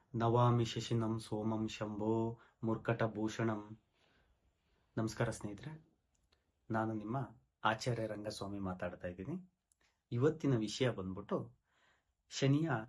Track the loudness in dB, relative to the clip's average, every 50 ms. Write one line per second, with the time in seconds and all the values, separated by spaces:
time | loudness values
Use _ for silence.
0 | _ _ -2 2 4 4 6 6 6 6 6 6 4 2 -2 -4 -2 0 0 2
1 | 2 0 -2 -4 -4 -4 -4 -2 0 0 0 0 -2 -4 -4 -6 -6 -6 -4 -2
2 | 0 2 2 2 2 0 -2 -6 -12 -20 _ _ -2 -2 -2 0 0 0 0 2
3 | 0 0 0 0 -2 -2 0 0 0 0 0 -2 -6 -10 -16 -18 _ _ _ _
4 | _ _ _ _ _ _ _ _ _ _ _ _ _ _ _ _ _ _ -4 -4
5 | -4 -2 -2 -2 -2 -2 -2 -4 -8 -10 -10 -10 -12 -12 -12 -14 -18 _ _ _
6 | _ _ _ _ _ _ _ _ _ _ _ _ _ -2 -2 0 0 0 -2 -4
7 | -4 -2 -2 -2 -4 -6 -10 -16 _ _ _ _ 2 2 2 2 0 -2 -2 0
8 | -2 -4 -4 -6 -6 -6 -6 -6 -6 -6 -6 -4 -4 -4 -4 -4 -4 -6 -6 -6
9 | -8 -8 -8 -8 -6 -6 -6 -8 -8 -12 _ _ _ _ _ _ _ _ _ _
10 | _ -4 0 4 4 4 4 2 2 2 4 2 2 0 0 0 0 0 0 -2
11 | -4 -6 -6 -6 -4 -4 -4 -4 -4 -6 -12 _ _ _ _ _ _ _ _ _
12 | _ _ _ _ _ -12 -2 2 4 4 6 4 4 2 0 -2 -4